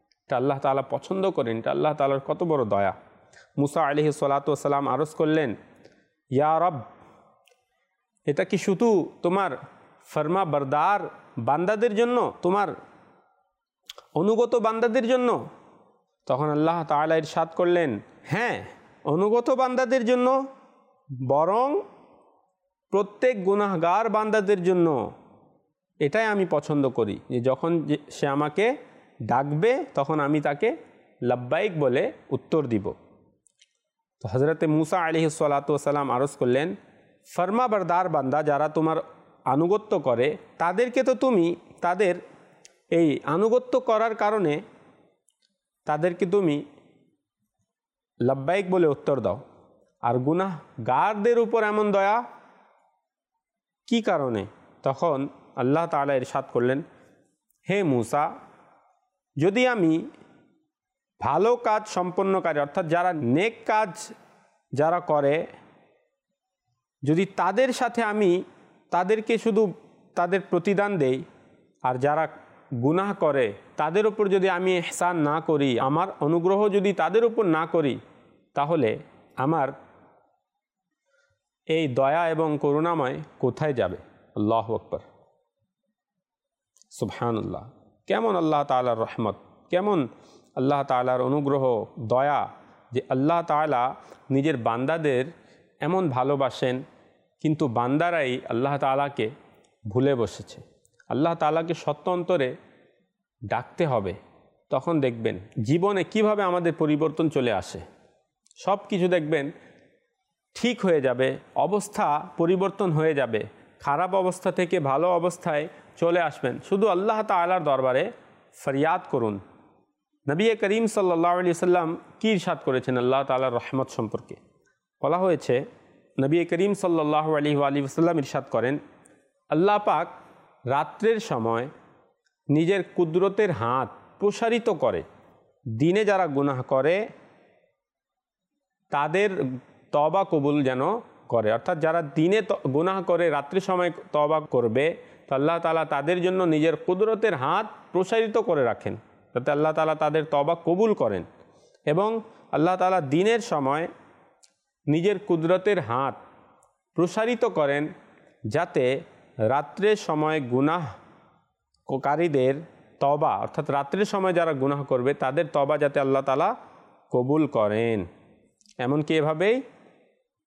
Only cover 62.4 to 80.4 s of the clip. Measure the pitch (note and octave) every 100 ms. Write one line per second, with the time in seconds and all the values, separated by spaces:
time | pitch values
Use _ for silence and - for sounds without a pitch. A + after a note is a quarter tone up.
62.4 | E3+ D3 C#3+ F#3+ E3 E3+ F3+ E3 A#2+ C#3
63.4 | A3 A3+ - G#3+ G#3+ D#3+ - - _ _
64.4 | _ _ _ C3 D#3 F3 F3 D3+ C#3 D#3
65.4 | - - - _ _ _ _ _ _ _
66.4 | _ _ _ _ _ _ C3+ D#3+ F#3+ -
67.4 | F3+ G3 C4 B3 A#3+ A#3 A3 G#3 G3 F3+
68.4 | - - _ _ _ E3+ F#3 A3 A3 A3+
69.4 | A3+ G#3 G#3 - - _ _ - F3 F#3+
70.4 | G3 G#3 G#3 G3 G3+ F#3+ C3 C3 - -
71.4 | _ _ _ _ B2+ B2+ C#3 D3+ D3+ -
72.4 | - - _ B2 C3 F3 G3+ G3 D#3+ C#3
73.4 | A2+ G2+ - - D3+ F3+ G#3+ G#3+ G3+ F#3+
74.4 | F#3+ F3 F#3 F3+ E3 - F3 F3 D3 D#3+
75.4 | D#3 D3+ C#3 A2+ C3 D#3 C3+ - D3 E3+
76.4 | F3 G3 G#3+ G3+ F#3+ F3 D#3+ G#3 A#3 A3+
77.4 | G3 D#3+ E3 E3+ D3 A2+ - - _ _
78.4 | _ - C#3+ E3 A#2 C#3 - - _ -
79.4 | C3+ E3 C3+ - - - _ _ _ _